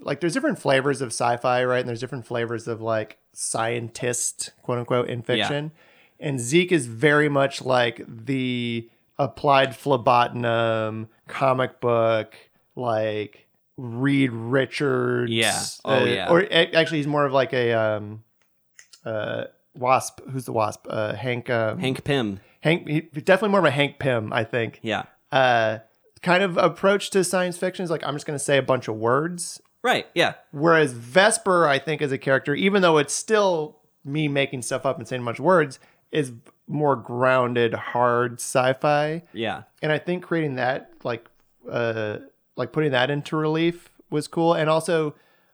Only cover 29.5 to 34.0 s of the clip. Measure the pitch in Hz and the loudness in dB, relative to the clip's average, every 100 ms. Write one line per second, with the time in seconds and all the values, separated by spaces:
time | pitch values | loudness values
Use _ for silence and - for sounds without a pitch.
29.5 | - _ _ 240 208 - - 135 - _ | -14 _ _ 0 0 0 0 0 0 _
30.5 | 147 165 160 151 123 120 185 202 220 - | 0 4 4 4 0 -2 4 4 4 2
31.5 | 180 160 139 - 151 147 135 143 135 139 | 4 4 2 0 -2 -2 -2 2 0 2
32.5 | 143 190 202 180 156 143 - - 220 196 | 0 2 4 6 4 2 -2 0 2 2
33.5 | 170 151 - _ _ | 0 -4 -10 _ _